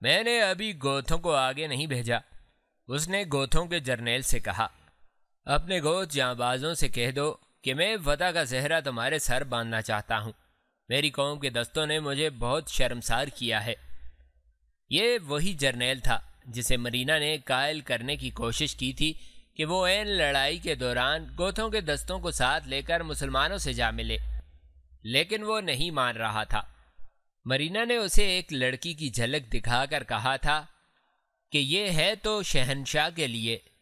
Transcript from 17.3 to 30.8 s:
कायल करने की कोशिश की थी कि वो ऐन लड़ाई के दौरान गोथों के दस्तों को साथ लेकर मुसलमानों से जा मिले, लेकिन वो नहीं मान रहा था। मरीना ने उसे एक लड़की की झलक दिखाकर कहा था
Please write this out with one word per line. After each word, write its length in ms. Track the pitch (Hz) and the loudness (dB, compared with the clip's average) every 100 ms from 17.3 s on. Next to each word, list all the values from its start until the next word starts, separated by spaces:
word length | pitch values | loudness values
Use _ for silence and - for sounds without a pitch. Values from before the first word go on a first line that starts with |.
| 156 | -2
कायल 440 | - 127 143 156 | 0 0 0 -2
करने 360 | - 120 120 147 | -2 -4 -2 -4
की 120 | 131 | -6
कोशिश 420 | - 117 113 151 | -4 -4 -2 -2
की 200 | - 127 | -2 -4
थी 260 | 127 151 156 - - - - | 2 0 0 -12 -18 -16 -6
कि 80 | 160 | -2
वो 220 | 180 180 | 2 2
ऐन 200 | 196 208 | 2 0
लड़ाई 520 | 196 147 139 139 175 | 2 2 4 2 0
के 160 | 170 143 | -2 -2
दौरान 600 | 123 123 131 156 160 - | 0 2 2 0 -4 -4
गोथों 340 | 180 196 220 | -2 -2 -2
के 120 | 214 | -2
दस्तों 380 | 156 143 - 185 | -2 -2 -2 -6
को 120 | 170 | -4
साथ 300 | - 127 156 143 | 0 0 0 -2
लेकर 360 | 135 139 170 | -6 -2 -2
मुसलमानों 540 | 165 143 139 131 151 190 | -2 -4 -2 0 0 0
से 160 | 147 | -4
जा 180 | 120 117 | 0 0
मिले, 280 | 113 113 110 - - - - - - _ - 107 | 0 -4 -4 -4 -6 -10 -20 -20 -20 _ -14 -2
लेकिन 380 | 127 175 214 | 0 0 -2
वो 160 | 214 220 | -2 -2
नहीं 320 | 185 127 165 | -2 -2 -2
मान 240 | 151 123 110 | 0 0 0
रहा 300 | 113 107 107 | -4 -2 -2
था। 480 | 117 - - _ - - _ _ _ 117 | -2 -4 -14 _ -14 -14 _ _ _ -2
मरीना 380 | 135 156 202 233 | -2 0 0 0
ने 120 | 240 | 0
उसे 400 | 196 - 202 185 | 6 8 8 4
एक 100 | 175 | -2
लड़की 420 | 143 127 127 170 | 0 0 -2 -6
की 160 | 156 151 | -6 -6
झलक 320 | 117 120 151 | -2 0 -2
दिखाकर 640 | 123 123 113 123 143 151 | 0 0 2 2 2 -2
कहा 340 | 139 113 123 135 | -2 -2 0 0
था 300 | 156 151 151 - | 2 0 -2 -18